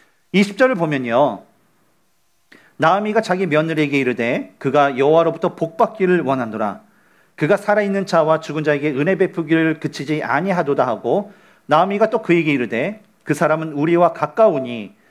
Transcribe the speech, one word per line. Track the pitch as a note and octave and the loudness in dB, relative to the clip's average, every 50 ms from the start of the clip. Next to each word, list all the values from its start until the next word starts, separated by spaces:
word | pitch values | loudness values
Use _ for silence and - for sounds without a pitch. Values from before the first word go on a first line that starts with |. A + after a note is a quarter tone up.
| _ _ _ _ _ _ - | _ _ _ _ _ _ 0
이십 | F#3+ G3+ G3 G3+ - | 2 2 2 2 2
절을 | C4 C4 B3+ | 2 2 2
보면요, | F3 E3+ D#3 D3 C3+ B2+ A#2+ A#2 B2+ D3 C3 G#2 F#2 - _ _ _ _ _ _ _ _ _ _ _ _ _ _ _ _ _ _ _ _ _ - - _ _ _ - | 0 -2 -2 -2 -2 -2 0 2 2 2 2 0 -4 -12 _ _ _ _ _ _ _ _ _ _ _ _ _ _ _ _ _ _ _ _ _ -20 -20 _ _ _ 0
나오미가 | C#3+ D#3+ F3+ G3+ G#3 G#3+ G#3+ A3+ | 2 2 2 2 0 0 0 0
자기 | A3 - F3+ F#3 G3 | 0 0 -2 -2 -2
며느리에게 | E3+ C#3+ D#3 D#3 D#3+ D#3+ D3+ D3+ C#3+ C#3 C#3 | 0 0 0 0 0 0 0 0 0 0 0
이르되, | C3+ B2 A#2+ G2+ A#2 A#2 C#3 F3 C4 - _ - | 0 0 -2 -2 -2 -2 -2 -2 -4 -8 _ -8
"그가 | - C#3 B2 D3 C#3+ C#3+ C3+ B2 | -4 0 2 2 2 2 2 0
여호와로부터 | C#3 C#3+ D#3 E3 E3 E3 D#3+ - - F3 - | 2 4 4 4 4 2 0 -2 -4 -4 -4
복받기를 | - F3 - - - A#3 - - - F#3+ F3+ F3+ F3 C#3+ | -4 -8 -4 -2 0 -2 0 0 -2 0 2 2 2 0
원하노라. | B2+ C#3 C3 A#2+ A2 G#2+ G#2+ G#2+ G#2 F#2 - - _ _ _ _ _ _ _ _ _ _ | 0 -2 -4 -4 -6 -6 -4 -4 -4 -6 -8 -14 _ _ _ _ _ _ _ _ _ _
그가 | - D#3 D3 G3+ | -4 0 0 0
살아있는 | F#3 - - G#3 G#3+ G#3 G3+ G3 G3 F#3+ | 0 2 0 0 2 2 0 -2 -4 -2
자와 | - F#3 E3 D#3 D#3 D#3+ D#3 | 0 0 2 2 2 2 0
죽은 | D#3 - D3 D#3 D3+ | -2 -6 -6 -4 0
자에게 | D3+ D3 C#3+ D3 D#3 | 0 0 0 0 -2
은혜 | C3+ C3 D3 F3+ F#3+ | -2 0 0 0 0
베푸기를 | F3 F#3+ F3 - F3 D#3+ D3+ D#3+ E3 D#3+ D#3+ D#3 D#3 | 0 0 -2 -2 -4 -4 0 0 2 2 0 -2 -2
그치지 | - D3+ - - C#3+ C3 D3+ D3+ - | -6 -8 -8 -8 -8 -6 -4 -4 -2
아니하도다." | A2+ B2 C#3+ F3 G3 F#3 F3 E3 C#3 C#3 A#2 B2 | -2 -2 -2 0 -2 -2 -2 0 0 0 0 0
하고, | B2+ A2 G2+ - A#2 C#3+ G3 G3+ G3+ - _ _ _ _ _ _ | -2 -2 -4 -2 -2 -2 -2 -2 -6 -12 _ _ _ _ _ _
나오미가 | - D3 D#3 F3+ G3 G3+ G3+ A3 G#3+ | 0 2 2 2 2 0 0 0 0
또 | - - - | 0 -2 0
그에게 | - F3 F3 D#3 D3+ C#3+ | 0 0 2 2 0 0
이르되, | B2+ A#2+ G2+ A#2 A2+ C#3 F#3+ G#3+ - - _ _ _ - | -2 -2 -2 -4 -4 -4 -4 -6 -10 -16 _ _ _ -6
"그 | - D3 | -4 -2
사람은 | - E3+ D3+ D#3 D#3 D#3+ D#3+ C#3+ | 0 0 0 0 0 -4 -6 -4
우리와 | C#3+ D3+ E3 E3+ E3+ F3 E3 E3 | -2 0 2 2 4 4 2 2
가까우니 | - D3+ D3 - - A3 G#3+ E3 C#3 B2+ A#2+ A#2+ A#2 G#2 - - _ _ _ | 0 -6 -4 0 2 2 4 2 0 -4 -6 -8 -8 -10 -12 -16 _ _ _